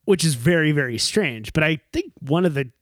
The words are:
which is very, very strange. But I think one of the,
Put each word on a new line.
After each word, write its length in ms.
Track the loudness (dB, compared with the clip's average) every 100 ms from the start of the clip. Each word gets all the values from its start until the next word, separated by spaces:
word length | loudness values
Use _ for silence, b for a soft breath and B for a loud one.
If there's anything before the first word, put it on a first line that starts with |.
which 200 | 0 2
is 100 | 2
very, 380 | 0 2 2 4
very 260 | 2 0 -2
strange. 540 | -2 0 -2 -4 -6
But 120 | 0
I 160 | 0 0 -4
think 200 | -8 -8 -12
one 240 | -2 0
of 100 | 2
the, 160 | 0 -6 -10